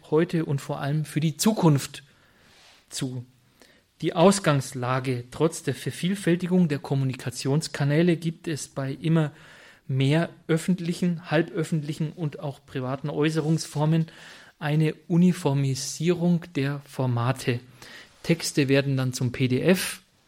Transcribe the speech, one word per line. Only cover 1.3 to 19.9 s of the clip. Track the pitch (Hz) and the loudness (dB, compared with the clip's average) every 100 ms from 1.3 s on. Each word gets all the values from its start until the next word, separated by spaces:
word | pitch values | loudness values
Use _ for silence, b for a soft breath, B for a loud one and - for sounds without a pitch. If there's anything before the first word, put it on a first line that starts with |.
| 139 | 2
Zukunft | 220 214 165 139 - - - b b b b b b b b | 0 4 4 4 0 -14 -20 b b b b b b b b
zu? | - 131 127 120 _ b b b b b - | -8 -8 -8 -14 _ b b b b b -8
Die | 160 | -2
Ausgangslage, | 175 185 196 160 143 - 131 123 131 131 123 120 | 4 6 6 2 2 0 -6 -2 -2 -2 -4 -6
trotz | - 160 - | 0 0 0
der | - | -6
Vervielfältigung | 123 139 - 175 196 165 175 175 185 165 | -6 -6 -4 -4 -2 0 0 2 2 2
der | 139 | 0
Kommunikationskanäle | - 139 131 127 131 - 135 147 - - 143 151 180 160 | -2 -2 -2 -4 -8 -6 -2 0 -2 -2 0 2 2 2
gibt | 165 - 165 | -2 -6 -8
es | 147 - | -8 -8
bei | - 135 | -8 -8
immer | - 165 165 147 B B B B B - | -4 2 2 2 B B B B B -4
mehr | 131 135 160 170 - - | 0 2 2 0 -4 -2
öffentlichen, | 160 - 180 170 170 180 165 - | -2 0 -2 -2 -2 -2 -2 -2
halböffentlichen | 156 165 180 160 160 147 156 151 | 0 0 -2 -2 -2 -4 -4 -6
und | - 151 - | -4 -8 -6
auch | 143 - | -10 -10
privaten | - 139 127 135 147 | -10 -6 -6 -6 -4
Äußerungsformen | 160 156 156 151 160 - 143 156 165 160 B B B B B | 0 0 0 0 0 -2 0 2 2 0 B B B B B
eine | 147 156 156 - - | -2 2 2 -2 0
Uniformisierung | 170 180 - 143 139 135 131 - - 165 165 175 170 - | 4 6 4 0 0 0 -2 -6 -4 -2 2 2 0 0
der | 143 135 143 - | -4 -2 -4 -8
Formate. | - 127 120 120 127 - 120 - B B B B B | -4 0 0 0 -2 -2 -4 -6 B B B B B
Texte | - 170 - - 135 | -2 -2 0 0 2
werden | 139 139 131 | 2 2 0
dann | 127 | -2
zum | - 123 | -2 -2
P | - 127 | 0 0
D | 127 | 2
F, | 156 185 - | 4 2 0